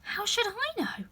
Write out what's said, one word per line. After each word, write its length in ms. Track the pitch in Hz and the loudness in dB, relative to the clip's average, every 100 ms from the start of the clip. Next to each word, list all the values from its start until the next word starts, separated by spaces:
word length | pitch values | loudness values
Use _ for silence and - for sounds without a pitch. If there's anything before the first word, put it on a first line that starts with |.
How 240 | - - | -6 -2
should 220 | 403 - 415 | 2 2 2
I 340 | 392 554 640 | 2 -2 0
know? 240 | 214 - 196 | -2 -2 -10